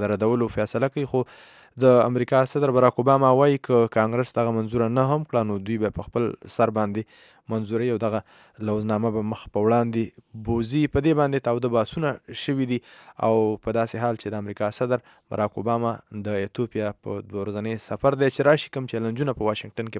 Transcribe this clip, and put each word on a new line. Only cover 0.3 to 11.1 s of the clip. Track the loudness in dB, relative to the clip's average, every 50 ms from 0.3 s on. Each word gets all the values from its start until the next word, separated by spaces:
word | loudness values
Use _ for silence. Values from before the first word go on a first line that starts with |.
| 2 2 0 0 -2
فیصله | -2 -4 -2 -2 -2 -2 -2 -2
کوي. | -4 -4 -2
خو | 0 -2 -2 -2 -6 -20 -20 -20 -20 -20 -20 _ _ 4 6
د | 8 8 8 6
امریکا | 4 2 0 0 2 2 2 2 2
صدر | 0 0 0 2 4 6
باراک | 6 4 4 4
اوباما | 4 4 4 6 6 4 6
وایي | 6 4 4 2 2 0 2
که | 4 4 4 4 2
کانګرس | 2 2 2 0 -2 -2 -2 -2 -2
دغه | 0 0 0 -2
منظوره | -2 -2 -2 -2 0 0 2
نه | 2 2 2
هم | 0 -2 -2 -2
کړه، | -2 0 0 0
نو | -2 -4 -4 -4
دوی | -2 -2 -2
به | -2 -4
په | -6 -10 -6
خپل | -4 -2 -2 -2 -4 -8 -12 -6 0
سر | 2 2 2 4 2
باندې | 0 0 -2 -4 -8 -8 _ -20 -20 -20 _ _ _ -6 -4
منظوري | -4 -4 -2 -2 -2 0 0 -2
او | 0 -2
دغه | -2 -2 -4 -6 _ _ -20 -20 _ _ -8 -4 -2
لوزنامه | -2 -2 0 0 0 0 0 -2 -2
به | -2 -4 -4
مخ | -6 -8 -10 -6 -2
په | 0 2
وړاندې | 4 4 2 2 0 -2 -4 -4 -4 -8 -16 -20 _ -18 -10 -4 -2
بوزي. | -2 0 0 0 0 0 0 0 0
په | 0 2
دې | 2